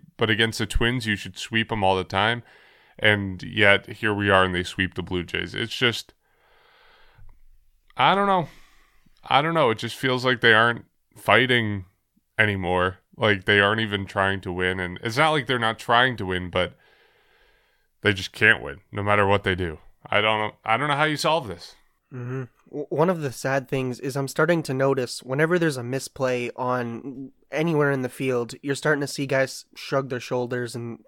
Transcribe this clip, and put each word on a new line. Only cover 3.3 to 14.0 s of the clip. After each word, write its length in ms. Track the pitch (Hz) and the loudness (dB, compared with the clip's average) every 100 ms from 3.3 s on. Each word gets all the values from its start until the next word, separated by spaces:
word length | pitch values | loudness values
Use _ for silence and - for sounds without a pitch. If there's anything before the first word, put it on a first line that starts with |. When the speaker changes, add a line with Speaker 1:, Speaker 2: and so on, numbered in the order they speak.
| 92 | -6
Speaker 1:
yet, 460 | 95 104 101 98 - | -6 2 4 4 0
here 240 | 107 110 | -4 -2
we 160 | 101 101 | 0 4
are, 160 | 95 | 6
and 100 | 92 | 4
they 80 | 90 | 0
sweep 320 | 90 - 92 | -4 -4 -4
the 80 | - | -4
Blue 200 | 85 90 | -6 -4
Jays. 320 | 87 90 90 | -4 -6 -6
It's 200 | 104 110 | -6 -6
just, 380 | - 123 110 - _ _ _ _ _ _ _ _ _ - - - - - - _ _ _ - | -2 -2 -2 -8 _ _ _ _ _ _ _ _ _ -20 -20 -20 -20 -20 -20 _ _ _ 0
I 180 | 139 | 2
don't 120 | 190 202 | 2 2
know. 220 | 185 151 - - _ _ _ _ _ | 0 -2 -8 -20 _ _ _ _ _
I 160 | - 131 | 0 0
don't 140 | 156 | 2
know. 160 | 165 127 | 2 2
It 80 | 110 | 2
just 180 | 117 - | -4 -4
feels 260 | 131 127 | -2 0
like 200 | 127 123 | 0 4
they 100 | 120 | 6
aren't 320 | 110 117 117 - _ _ - | 8 6 2 -8 _ _ -6
fighting 720 | - 107 127 123 107 101 92 _ _ _ _ - | 2 4 4 2 0 -4 -8 _ _ _ _ 0
anymore. 600 | 107 98 87 90 92 90 _ - | 2 2 0 2 0 -2 _ -2
Like, 300 | 110 101 98 | 0 2 2
they 120 | 104 | 4
aren't 220 | 101 107 | 4 2
even 240 | 110 101 | -2 -4